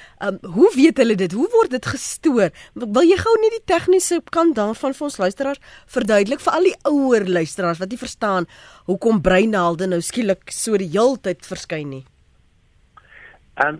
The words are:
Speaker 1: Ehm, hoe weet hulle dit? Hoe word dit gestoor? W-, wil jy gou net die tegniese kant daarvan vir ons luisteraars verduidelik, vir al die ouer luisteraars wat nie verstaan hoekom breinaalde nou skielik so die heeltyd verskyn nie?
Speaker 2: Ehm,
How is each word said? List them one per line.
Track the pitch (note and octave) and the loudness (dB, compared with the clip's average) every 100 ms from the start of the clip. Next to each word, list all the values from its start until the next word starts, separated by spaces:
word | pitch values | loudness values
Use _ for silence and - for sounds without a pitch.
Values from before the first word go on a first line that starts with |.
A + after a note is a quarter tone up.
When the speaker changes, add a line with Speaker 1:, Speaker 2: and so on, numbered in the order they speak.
| - - | -20 -10
Speaker 1:
Ehm, | G3+ G3 | -8 -8
hoe | G3 F3 G4 C4 | -6 4 4 6
weet | C#4+ - | 4 4
hulle | A#3 G3 | 2 2
dit? | F#3 | -2
Hoe | G3 F#4 | -2 0
word | A#4 G4 | 2 2
dit | B3 - | -2 -6
gestoor? | C#4+ - - E4 B3 F3 - - | -8 -10 -4 0 2 0 -2 -18
W-, | - A3+ | -12 -2
wil | G#3+ | 4
jy | E4+ F#4+ | 4 4
gou | A4+ A4+ | 2 2
net | A4 | 2
die | A4+ - E4+ | -2 -2 0
tegniese | F4 F#4 - E4+ - | 2 2 2 -2 -2
kant | E4+ E4 A3 | 0 2 2
daarvan | G#3 A3+ C4+ | -2 -4 -6
vir | C4+ | -4
ons | D4 - | -8 -4
luisteraars | F#3 - C#4 C#4 - - - | -4 -2 -6 -8 -12 -20 -8
verduidelik, | B3+ G#3 G#3 G3+ C#4+ | -4 2 2 2 0
vir | E4+ | 0
al | D#4 | 2
die | F#4 - | 2 0
ouer | - C#4+ C4+ A#3 F#3 | 0 0 2 2 2
luisteraars | F3 D#3+ - F3 E3 | -2 -2 -4 -4 -4
wat | F#3+ | -8
nie | A#3+ | -10
verstaan | A#3 - G#3+ F#3+ E3+ - - - - | -12 -6 -2 -2 -4 -10 -20 -12 -6
hoekom | F#3+ A3+ G#3+ | -2 0 2
breinaalde | F#3 F#3 A3 G#3 F3 E3+ F#3 | 4 2 2 0 0 -2 -2
nou | E3+ | -2
skielik | E3 A#3+ G#3+ F#3 - | -4 -4 -2 -4 -6
so | - - G#3 | -8 -2 -2
die | F#3 | -2
heeltyd | F#3 B3 C4 G3 E3+ - | 0 2 0 -4 -8 -10
verskyn | F#3 - D#3+ D3 | -14 -10 -10 -8
nie? | C3+ C3 _ _ _ _ _ _ _ _ _ _ - - - _ | -12 -16 _ _ _ _ _ _ _ _ _ _ -20 -20 -20 _
Speaker 2:
Ehm, | - C#3+ | -4 -4